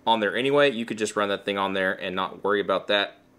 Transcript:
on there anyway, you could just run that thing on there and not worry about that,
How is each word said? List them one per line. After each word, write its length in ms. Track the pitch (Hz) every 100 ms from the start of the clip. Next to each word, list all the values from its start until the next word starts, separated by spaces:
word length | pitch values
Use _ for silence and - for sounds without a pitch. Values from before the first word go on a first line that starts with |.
| -
on 140 | 113
there 120 | 104
anyway, 380 | 95 135 143 143
you 140 | 113 117
could 120 | 107
just 200 | 107 -
run 100 | 101
that 160 | 98
thing 140 | - 98
on 160 | 98
there 180 | 95 95
and 240 | 98 95 90
not 260 | 90 -
worry 200 | 95 104
about 260 | 95 95 -
that, 300 | 104 101 - _